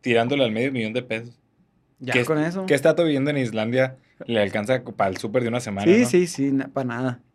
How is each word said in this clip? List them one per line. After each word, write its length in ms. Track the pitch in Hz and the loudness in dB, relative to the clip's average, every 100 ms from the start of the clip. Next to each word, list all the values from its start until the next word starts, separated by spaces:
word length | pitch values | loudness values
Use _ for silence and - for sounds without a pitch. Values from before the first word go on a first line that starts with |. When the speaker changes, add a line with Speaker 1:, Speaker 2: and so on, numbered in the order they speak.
Speaker 1:
tirando 340 | 127 117 117 143 | 2 2 2 0
al 160 | 123 | 0
medio 180 | 110 131 | 0 -4
millón 200 | 131 110 | -4 -4
de 100 | 117 | -6
pesos. 360 | 120 113 120 - _ _ _ _ _ _ | -6 -10 -10 -20 _ _ _ _ _ _
Speaker 2:
Ya 140 | 127 | -2
Speaker 1:
¿Qué 120 | 123 | 0
Speaker 2:
con 140 | 120 156 | 2 0
Speaker 1:
est-, 100 | 156 | -2
Speaker 2:
eso. 160 | 180 190 | -4 0
Speaker 1:
qué 80 | |
estatua 300 | 143 160 160 | 4 4 4
viviendo 260 | 170 143 139 | 2 2 0
en 80 | 147 | 0
Islandia 580 | 123 110 110 123 131 131 _ _ - | -2 -2 -2 0 0 -2 _ _ -4
le 140 | 117 | 0
alcanza 420 | 101 107 104 131 | 0 -2 -2 -2
co-, 80 | - | -2
para 180 | 107 101 | -2 -2
el 60 | 95 | -2
súper 260 | 113 117 | -2 -2
de 60 | 117 | 0
una 120 | 123 | -2
semana, 300 | 117 98 104 | -4 -2 4
Speaker 2:
Sí, 100 | 208 | 4
Speaker 1:
no? 40 | 247 | 6
Speaker 2:
sí, 180 | 180 175 | 2 0
sí, 260 | - 139 | -2 0
na-, 160 | 135 135 | 0 -2
para 160 | - 127 | -4 -4
nada. 340 | 120 127 120 _ | -2 -4 -6 _